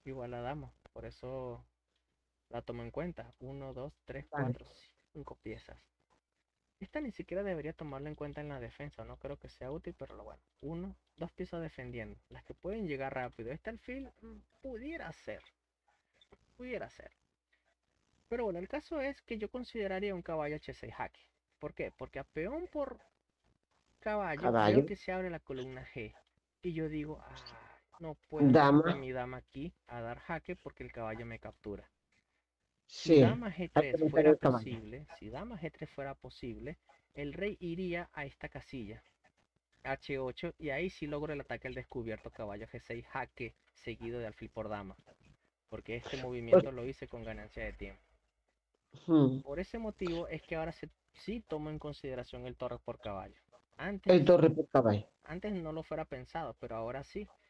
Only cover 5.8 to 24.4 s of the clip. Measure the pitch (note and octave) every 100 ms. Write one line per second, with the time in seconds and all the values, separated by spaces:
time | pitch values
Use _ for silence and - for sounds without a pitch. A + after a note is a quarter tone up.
5.8 | - _ _ _ _ _ _ _ _ -
6.8 | F#3+ D4+ C#4 - - F3+ G3+ E3+ D3 -
7.8 | D3+ C3+ D3+ D3+ D3 C#3+ D3 C#3 A#2+ -
8.8 | C#3+ - A2+ B2 C#3 C#3+ B2+ - B2+ D#3
9.8 | - F3 C3+ G#2 G#2+ - _ _ C#3 E3
10.8 | F#3+ F#3+ _ - E3+ - F3+ E3+ D#3+ -
11.8 | B2 A#2+ G#2+ G#2 - B2 - - F3 A3
12.8 | F#3 C3+ C3+ C3 B2 - A#2 D3 - A3+
13.8 | - C4 B3+ - A3+ G#3+ - _ C4+ A3+
14.8 | C#4 E4 E3+ - - - - _ _ _
15.8 | _ _ _ _ _ - _ - B3 G#3
16.8 | - - - - _ _ _ _ _ _
17.8 | _ _ _ _ - A#3+ A3 E3+ F#3+ D4
18.8 | - D#4+ C#4 C4+ - A3+ G#3 B3+ B3 A3+
19.8 | G3 F#3 G3+ F3+ E3+ D#3+ D3 D3+ - C3
20.8 | A#2 - A#2 - - _ _ _ D3 -
21.8 | A#2 - C3 C3+ C#3 D#3 F3+ D4+ F4 D4+
22.8 | C4+ A#3 - _ _ _ _ _ _ _
23.8 | _ _ G#3+ G#3 F#3 D3+